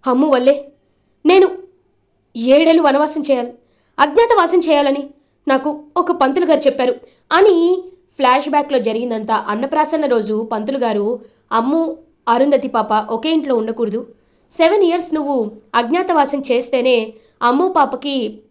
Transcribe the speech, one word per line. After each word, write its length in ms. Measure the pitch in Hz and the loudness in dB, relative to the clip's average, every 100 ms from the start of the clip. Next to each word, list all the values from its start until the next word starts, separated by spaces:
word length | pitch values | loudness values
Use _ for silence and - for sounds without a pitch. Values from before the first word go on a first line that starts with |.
| 262 | 0
అమ్ము 160 | 254 302 | 0 2
వల్లే 220 | 262 254 285 - _ _ _ _ _ 302 | 2 2 0 -4 _ _ _ _ _ 4
నేను 200 | 381 370 - - _ _ _ _ _ _ 226 240 | 4 4 0 -18 _ _ _ _ _ _ -6 2
ఏడేళ్ళు 300 | 277 320 330 302 | 4 6 4 4
వనవాసం 360 | 277 302 302 277 | 2 -2 -4 -2
చేయాలి, 220 | 254 247 - _ _ _ - | -2 -4 -14 _ _ _ -2
అజ్ఞాతవాసం 640 | 294 302 466 427 339 359 302 | 0 2 4 4 4 2 2
చేయాలని 360 | 294 285 277 277 _ _ _ - | 2 2 -2 -6 _ _ _ -2
నాకు 360 | 269 285 302 - 359 | -2 -2 -8 -6 -4
ఒక 160 | 359 349 | -2 0
పంతులు 260 | 285 285 349 | 0 0 2
గారు 100 | 311 277 | 2 2
చెప్పారు" 280 | - 254 247 - _ _ 339 | 0 -2 -4 -12 _ _ 2
అని 180 | 415 339 339 370 - _ _ - | 4 4 2 0 -6 _ _ -2
ఫ్లాష్ 320 | 262 262 294 | 0 2 0
బ్యాక్‌లో 260 | 294 294 262 220 | -2 0 -2 -2
జరిగిందంతా. 480 | 220 247 220 220 220 202 | -4 -4 -6 -4 -4 -2
అన్నప్రాసన్న 540 | 214 269 311 302 320 285 | -6 -2 -2 -2 -2 0
రోజు 420 | 240 202 214 226 | 0 0 -4 -4
పంతులు 260 | 220 214 277 233 | -6 -4 -4 -2
గారు, 200 | 208 202 247 - _ _ 226 | -2 -4 -6 -12 _ _ -2
"అమ్ము, 220 | 247 330 330 - _ _ - | 0 -2 -2 -8 _ _ -2
అరుంధతి 360 | 240 285 285 269 | 0 2 2 0
పాప 180 | 233 214 214 214 | -4 0 -2 -2
ఒకే 160 | 226 302 320 | -4 -2 -2
ఇంట్లో 180 | 285 240 | 0 -2
ఉండకూడదు, 380 | 220 226 220 220 233 _ _ _ _ | -2 -4 -4 -4 -10 _ _ _ _
సెవెన్ 340 | - 330 415 349 | 0 2 4 2
ఇయర్స్ 200 | 339 339 311 | 0 -4 -4
నువ్వు 180 | 285 277 208 - _ 226 | -2 -2 -4 -8 _ -4
అజ్ఞాతవాసం 600 | 233 339 370 320 277 285 269 | 0 -2 0 0 0 -4 -2
చేస్తేనే 440 | 240 247 269 254 240 220 - _ _ 240 | -4 -2 -2 0 0 -2 -14 _ _ 0
అమ్ము 180 | 269 370 359 | 0 0 0
పాపకి 380 | 269 254 294 269 220 214 _ | 0 -2 -6 -4 -6 -10 _